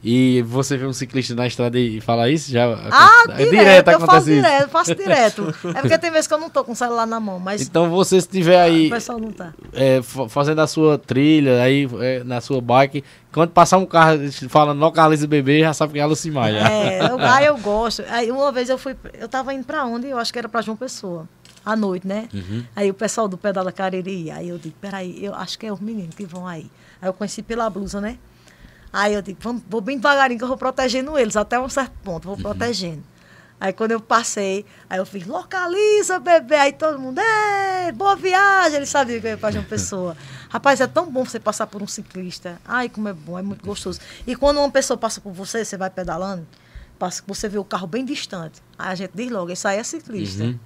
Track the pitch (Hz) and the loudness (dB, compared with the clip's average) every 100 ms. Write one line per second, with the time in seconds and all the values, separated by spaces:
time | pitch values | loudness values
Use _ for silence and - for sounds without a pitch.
0 | 107 123 131 123 117 123 135 139 135 123 | 0 2 4 2 0 -2 -2 -4 -4 -8
1 | 123 131 120 120 123 - 120 120 120 110 | -6 -4 -4 -4 -4 -2 -2 0 -2 -2
2 | 110 117 117 156 139 123 120 107 104 262 | -2 0 2 0 -2 0 0 0 2 8
3 | 359 466 466 - - 440 - 185 180 165 | 10 10 8 2 4 8 10 10 10 6
4 | 170 370 147 311 330 277 285 320 349 165 | 8 6 8 4 6 4 2 2 0 -2
5 | 392 294 226 - 190 156 175 170 269 320 | 2 4 4 0 -8 -8 -8 -4 2 2
6 | 330 320 311 311 330 294 254 233 247 233 | 2 0 0 -4 -2 -4 -4 -4 -4 -2
7 | 226 226 214 185 185 202 202 165 170 175 | -2 -4 -6 -8 -6 -6 -2 2 2 2
8 | 185 185 - 190 165 180 175 165 156 233 | 4 2 2 0 6 6 8 6 2 0
9 | 233 240 220 202 175 - - - 135 131 | -6 -10 -10 -12 -16 -16 -16 0 2 2
10 | 123 131 120 143 143 156 156 - 156 147 | 0 -8 -6 -2 0 2 0 4 4 2
11 | - 127 143 156 139 123 127 139 139 117 | 0 2 4 4 4 4 4 2 0 -4
12 | 123 127 123 123 - 135 120 123 139 147 | -4 -4 -4 -8 -4 -4 2 4 4 0
13 | - - _ - 170 170 170 185 185 165 | -12 -20 _ 0 4 6 6 6 4 4
14 | 160 156 143 139 131 151 147 143 160 156 | 6 4 0 -8 0 4 4 4 2 6
15 | 160 156 151 147 135 151 160 147 156 147 | 4 4 2 0 4 4 4 2 -2 0
16 | 147 156 165 147 110 107 107 - - - | -2 -2 -2 -2 0 2 2 2 0 0
17 | - 262 - 262 294 294 208 208 226 - | 0 2 4 4 4 2 0 -2 -2 -4
18 | - 233 233 254 285 247 247 262 269 262 | -6 -4 -2 0 -2 -2 -4 -4 -6 -12
19 | - - 226 262 262 269 254 302 262 240 | -16 -14 -8 -6 -6 -8 -6 -6 -4 -6
20 | 269 254 226 247 240 233 214 220 254 - | -6 -6 -6 -8 -6 -6 -6 -8 -10 -12
21 | 196 170 160 _ - - - 220 202 180 | -10 -12 -12 _ -20 -16 -6 -2 -2 -4
22 | 190 202 226 101 90 107 120 - 202 196 | -6 -8 -8 -12 -8 -10 -10 -4 -4 -2
23 | 220 - 214 180 208 196 185 175 190 185 | -6 -4 -4 -4 -4 -4 -6 -4 -6 -6
24 | 180 190 156 147 175 170 160 156 202 196 | -8 -8 -10 -10 -10 -10 -14 -14 -12 -10
25 | 185 - 202 - 185 - 220 196 208 220 | -12 -10 -12 -10 -12 -12 -10 -10 -8 -10
26 | 170 - 196 180 180 165 208 _ _ _ | -10 -14 -14 -12 -12 -12 -16 _ _ _
27 | 190 185 202 - 208 226 226 202 196 196 | -8 -6 -8 -8 -8 -6 -4 -6 -8 -8
28 | 208 247 - _ _ _ - - - 196 | -8 -10 -20 _ _ _ -20 -20 -12 -2
29 | 208 208 190 180 220 240 - 214 208 277 | 0 0 -6 -10 -8 -8 -6 -6 -6 -2
30 | 285 277 269 240 247 262 254 254 262 247 | 2 4 2 0 -4 -4 -4 -2 -2 -2
31 | 269 302 233 214 208 240 254 285 254 - | -2 0 0 0 -2 -2 -2 -4 -6 -8
32 | - 165 170 202 190 202 233 214 180 156 | -10 -10 -10 -10 -8 -4 -4 -4 -8 -12
33 | - _ _ - - _ 190 190 220 226 | -16 _ _ -20 -20 _ -8 -4 -4 -4
34 | 220 233 226 - 196 190 208 - _ 185 | 0 -2 -2 -6 -4 -6 -8 -20 _ -8
35 | 190 202 175 320 359 381 359 359 427 415 | -8 -10 -10 -10 -8 -6 -4 0 2 4
36 | 381 370 262 339 240 302 277 285 311 285 | 2 -4 2 2 4 2 2 2 -4 -4
37 | 262 262 440 440 427 403 392 370 359 220 | -8 -2 0 0 0 -2 -2 -4 -4 -2
38 | 392 392 349 370 403 392 349 294 277 294 | 0 0 0 2 4 4 2 0 -2 -2
39 | 254 233 220 214 214 208 196 214 190 196 | -2 -4 -6 -6 -4 -4 -6 -8 -6 -6
40 | 180 - - - - 240 277 269 254 302 | -8 -10 -16 -20 -10 -2 0 2 0 -2
41 | 349 262 254 226 214 208 214 202 196 - | -4 -4 -6 -6 -8 -6 -8 -8 -12 -12
42 | 202 185 185 - 180 170 - 233 240 240 | -14 -14 -14 -12 -16 -16 -8 -6 -6 -8
43 | 214 175 151 175 196 196 190 202 196 175 | -10 -10 -12 -10 -10 -10 -12 -10 -10 -12
44 | - - - 247 277 294 285 269 262 247 | -16 -16 -10 -2 0 2 0 0 -2 -4
45 | 226 208 202 180 196 226 208 196 190 185 | -4 -8 -14 -14 -10 -8 -8 -8 -8 -8
46 | 180 165 190 190 160 _ _ - - _ | -8 -6 -8 -10 -14 _ _ -20 -20 _
47 | 180 - - 190 220 202 190 196 185 220 | -8 -8 -12 -10 -8 -8 -6 -8 -6 -8
48 | 262 285 - 190 160 - _ _ 180 185 | -8 -10 -10 -12 -14 -18 _ _ -10 -8
49 | 190 175 247 226 175 175 214 196 240 330 | -10 -10 -8 -8 -8 -6 -4 -4 -6 -12
50 | - 220 104 95 113 123 | -12 -8 -8 -4 -6 -6